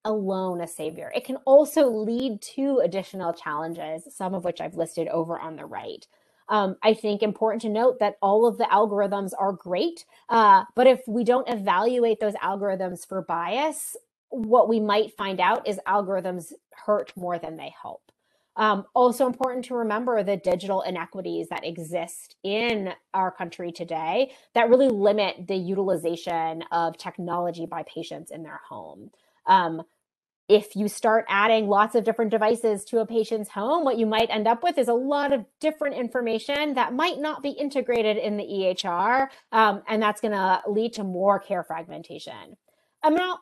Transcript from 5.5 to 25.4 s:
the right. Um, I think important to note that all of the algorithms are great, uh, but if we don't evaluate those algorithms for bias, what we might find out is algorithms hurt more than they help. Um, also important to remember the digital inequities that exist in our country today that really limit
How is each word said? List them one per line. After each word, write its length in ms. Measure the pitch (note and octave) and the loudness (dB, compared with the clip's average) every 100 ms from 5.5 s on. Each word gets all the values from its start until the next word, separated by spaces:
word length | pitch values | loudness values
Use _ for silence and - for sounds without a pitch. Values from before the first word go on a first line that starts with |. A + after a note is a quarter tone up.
| D#3+ | -12
the 80 | D3 | -12
right. 420 | G2 A2+ - - _ _ _ - | -12 -12 -14 -18 _ _ _ -2
Um, 240 | G#3+ G3 F#3 | 0 0 2
I 100 | A3 | 2
think 300 | A3 G#3+ G#3 | 2 0 -2
important 400 | G#3+ - A3 G#3+ | -2 0 -2 -2
to 60 | A3+ | -4
note 280 | G#3 B3 B3+ | 0 2 2
that 180 | G#3 G3 | 0 0
all 240 | G3 G#3 A#3 | 2 4 4
of 140 | G3 | 2
the 60 | G#3+ | 2
algorithms 640 | G3 G#3+ G3+ G3+ G3+ G3 - | 4 4 2 0 -2 -4 -2
are 140 | G3 | -4
great, 520 | F#3+ - F3+ D#4+ E4+ - _ - | -4 -4 -2 -2 -4 -14 _ 0
uh, 360 | A#3 G#3+ G3 G3 - | 6 8 8 6 4
but 100 | B3+ | 6
if 140 | B3+ B3+ | 6 2
we 160 | A3 | -2
don't 260 | A3+ B3 C4 | 2 2 0
evaluate 720 | A#3 G3 F3+ A3 B3 A#3 G#3+ | -4 0 0 2 2 2 2
those 160 | G#3+ G3+ | -2 -2
algorithms 720 | F3 G3 G3+ F#3+ F#3 F3+ - | -4 -2 -2 -4 -6 -8 -8
for 160 | F#3+ | -8
bias, 720 | E3+ E3+ F3 A3 D4+ C#4 - - - _ _ | -4 -4 -2 -2 -2 -4 -10 -14 -20 _ _
what 400 | C4+ A3 A#3+ G3+ | -8 4 6 6
we 100 | A3+ | 4
might 380 | G#3+ G#3 A3 - | 2 2 0 -4
find 220 | G3 F#3 | -6 0
out 280 | F3+ A3+ - | 2 2 -2
is 120 | G3 - | -6 -2
algorithms 640 | G3+ F#3+ F#3+ F#3 F3+ D#3+ - _ - - | 0 0 -2 -4 -6 -10 -16 _ -8 0
hurt 260 | G#3 - - | 0 -2 -8
more 240 | F3 F3 | -6 -6
than 180 | E3 D#3+ | -8 -12
they 160 | C#3+ - | -14 -14
help. 220 | - - _ _ _ _ _ - | -16 -16 _ _ _ _ _ 0
Um, 280 | G#3+ G3 G3 | 2 2 0
also 340 | - B3 A3+ B3+ | 4 4 4 0
important 360 | B3 C4 B3 A#3+ | 0 -4 -4 -6
to 100 | B3 | -4
remember 480 | A3+ G#3+ B3 A#3 | -2 -2 0 0
the 120 | G3 G3 | 0 -2
digital 460 | F#3 F3+ F#3+ F#3+ | 0 0 0 -2
inequities 640 | - F#3 E3 G3 F3 E3+ E3 | -2 -6 -8 -10 -6 -6 -6
that 180 | F3 D#3 | -8 -8
exist 680 | E3+ D#3+ F3 E3+ - - _ | -10 -6 -6 -6 -10 -20 _
in 500 | F#3+ G#3 A#3+ A3 F#3+ F3 _ | -4 -2 0 -2 -4 -8 _
our 180 | F#3+ F#3 | -2 -2
country 400 | F3+ F3 - F3 | -4 -8 -8 -10
today 600 | E3+ F3 D#3+ D#3+ G3 C4+ - _ | -10 -8 -6 -2 0 -2 -4 _
that 160 | - A#3 | 2 6
really 200 | B3 C4+ | 6 6
limit 580 | G#3+ G3+ G#3+ G3 - | 4 4 4 0 -4